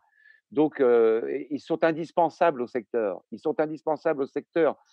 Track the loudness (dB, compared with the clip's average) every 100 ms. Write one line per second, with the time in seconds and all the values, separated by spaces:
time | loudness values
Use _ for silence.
0 | _ _ _ _ _ -2 -2 2 4 4
1 | 4 2 -2 -6 -6 -8 -6 0 0 -2
2 | -4 0 0 2 0 0 -4 -8 -6 -2
3 | -2 -4 -12 -8 -4 -2 -4 -4 -6 -2
4 | -2 -4 -4 -8 -4 0 0 0 _